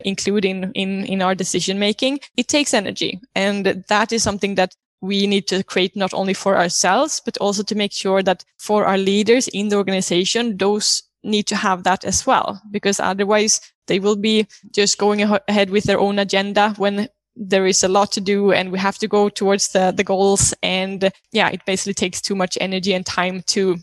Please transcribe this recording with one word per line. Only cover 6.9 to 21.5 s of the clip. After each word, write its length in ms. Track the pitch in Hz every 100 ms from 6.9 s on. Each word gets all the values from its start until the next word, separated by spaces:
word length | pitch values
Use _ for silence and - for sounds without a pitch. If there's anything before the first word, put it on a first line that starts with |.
| 202 302 -
but 140 | - -
also 260 | 202 202
to 120 | 208 208
make 180 | 202
sure 300 | - 196 190
that 200 | 190 185 - -
for 280 | - 208 196
our 120 | 190
leaders 500 | 190 202 214 240 240
in 200 | 190 208
the 80 | 202
organization, 800 | 196 190 190 175 190 226 240 190
those 440 | 196 208 - - - _
need 240 | - 208 -
to 80 | 208
have 280 | 196 185
that 200 | 180 185
as 220 | - 190 -
well, 360 | 233 - 202 214
because 280 | 202 196 196
otherwise 600 | - 190 202 214 214 - - _ -
they 120 | 196
will 180 | 196 208
be 300 | 214 220 214 - -
just 240 | - 202 -
going 260 | 202 208
aho-, 160 | 208 208 -
ahead 220 | 208 196
with 160 | 202 208
their 140 | 196
own 200 | 196 202
agenda 540 | 202 190 196 202 208 208
when 300 | 202 202 208 _ _ -
there 300 | 196 190 190
is 180 | 196
a 40 | 190
lot 240 | 196 202
to 100 | -
do 300 | 190 202 202
and 200 | 180 185
we 60 | 185
have 220 | 196 196
to 80 | 214
go 200 | 208 208
towards 420 | - 196 196 -
the, 220 | 190 185
the 120 | 190
goals. 500 | 196 190 196 196 - -
And, 500 | 185 185 190 190 190 - _
yeah, 180 | 220
it 160 | 185